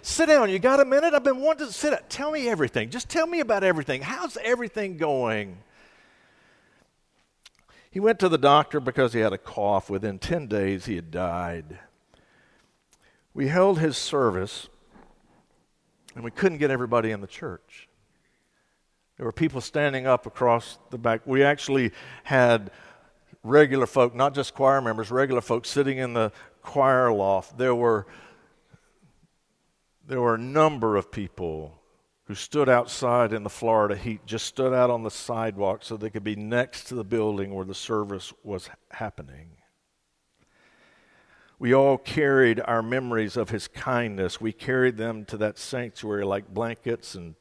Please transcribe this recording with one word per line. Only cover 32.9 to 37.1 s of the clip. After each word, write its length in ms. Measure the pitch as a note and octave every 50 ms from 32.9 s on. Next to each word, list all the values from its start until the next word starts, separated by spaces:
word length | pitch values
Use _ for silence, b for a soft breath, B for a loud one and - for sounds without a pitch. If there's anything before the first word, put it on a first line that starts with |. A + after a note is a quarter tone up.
| - - C3+ B2 A#2+ B2 A#2+ G#2+ A2
in 120 | A2 G#2
the 40 | A#2
Florida 480 | - - A#2+ A2+ A2+ A2 G#2 G#2 G2+
heat, 300 | G2 F#2+ A#2 A2 G2+ -
just 180 | - G#2+ A2+ -
stood 300 | - - - C3 B2+ B2+
out 160 | B2+ B2 B2
on 120 | A#2+ A2+ A2+
the 80 | G#2+
sidewalk 720 | - - - - A#2+ A2+ A2+ A2+ G2+ G2 G2+ F#2+ G2+ A2+ -
so 140 | - A#2
they 140 | G#2+ G#2 A2
could 120 | G2+ A2 G2+
be 140 | G#2+ G#2+
next 480 | G2+ G#2 G#2+ A#2 A#2+ B2 B2+ - - - -
to 60 | B2+
the 80 | A#2+ G#2+
building 520 | F#2+